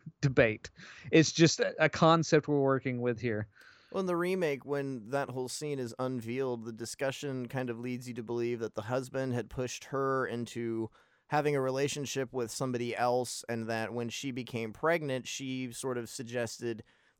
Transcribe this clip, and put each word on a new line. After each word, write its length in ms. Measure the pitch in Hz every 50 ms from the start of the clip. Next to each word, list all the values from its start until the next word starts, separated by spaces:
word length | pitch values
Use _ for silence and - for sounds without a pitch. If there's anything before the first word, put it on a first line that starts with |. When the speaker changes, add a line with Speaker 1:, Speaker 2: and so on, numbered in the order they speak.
| _ - - -
Speaker 1:
debate. 480 | - 139 123 143 123 110 107 - _ - _ - - - - - - 139
It's 200 | - 160 156 -
just 280 | - 156 165 156 - -
a, 120 | 220 190 - - 156
a 40 | 151
concept 580 | - - 170 160 165 165 156 - 170 151 - -
we're 120 | 147 143
working 420 | 135 135 135 131 - 131 123 120
with 180 | 120 123 120 113
here. 280 | 123 120 107 104 104 - _ _ - - - - _ _
Speaker 2:
Well, 100 | - 190
in 40 | 196
the 100 | 180 175
remake, 480 | 170 175 180 190 190 175 151 139 123 -
when 440 | 131 143 143 139 139 135 120 101 113
that 200 | 135 139 139 -
whole 200 | 127 131 127 120
scene 300 | - - 151 147 143 135
is 160 | 127 113 117 -
unveiled, 640 | 127 131 131 120 110 113 120 131 135 131 123 117 110
the 60 | 120
discussion 760 | 113 110 117 - - - 139 135 131 - 147 143 131 131 123 113
kind 220 | - 131 131 120
of 100 | 117 113
leads 280 | 120 127 123 123 123 123
you 60 | 117
to 80 | 123 113
believe 360 | 113 120 120 120 120 120 113
that 160 | 113 107 -
the 80 | 107 104
husband 500 | 110 127 135 131 127 - 131 135 131 120
had 160 | 123 107 -
pushed 360 | - 139 127 120 - - -
her 400 | - 139 135 135 135 135 131 127 92
into 600 | 113 120 120 110 - 120 117 113 113 113 110 - _ _ _ _ _ _ _ -
having 280 | 151 151 143 147 143
a 60 | 139
relationship 720 | 131 131 131 135 139 139 - 147 139 117 - 135 135 120 127
with 180 | 131 117 110
somebody 440 | - - 139 131 123 120 120 120 107
else, 480 | 95 120 123 123 127 123 - - - - -
and 220 | 117 113 113 113
that 240 | 113 110 113 - 117
when 160 | 120 117 117
she 220 | - - - 139
became 420 | 123 127 120 - - 117 113 110 104
pregnant, 520 | - - 160 170 175 151 139 131 127 120 -
she 440 | - - 139 131 131 127 131 123
sort 260 | 120 - - 135 127 120
of 120 | 117 -
suggested 720 | - - 123 117 120 123 117 113 - - 120 117 113 107 - _ _ _ _ _ _ -